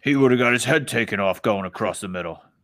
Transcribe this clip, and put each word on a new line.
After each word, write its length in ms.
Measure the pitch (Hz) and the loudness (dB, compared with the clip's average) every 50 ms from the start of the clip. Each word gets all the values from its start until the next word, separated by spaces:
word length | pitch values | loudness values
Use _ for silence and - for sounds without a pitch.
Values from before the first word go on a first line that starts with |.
| _ | _
He 140 | 139 143 | 0 2
would 160 | 139 135 127 123 | 4 4 4 4
have 80 | 123 | 4
got 120 | 123 120 123 | 4 2 2
his 120 | 120 - | 0 0
head 240 | - 156 160 143 - | 0 0 0 0 -2
taken 320 | - 117 113 - 110 98 | -4 -4 -2 -2 -2 -2
off 220 | 98 98 92 - - | 0 -2 -2 0 0
going 220 | 120 104 98 95 | 0 0 0 -2
across 360 | 90 - - 110 98 87 - | -8 -6 -4 -4 -4 -4 -6
the 80 | - 95 | -8 -10
middle. 340 | 92 92 87 85 82 - _ _ _ _ | -8 -8 -8 -8 -10 -12 _ _ _ _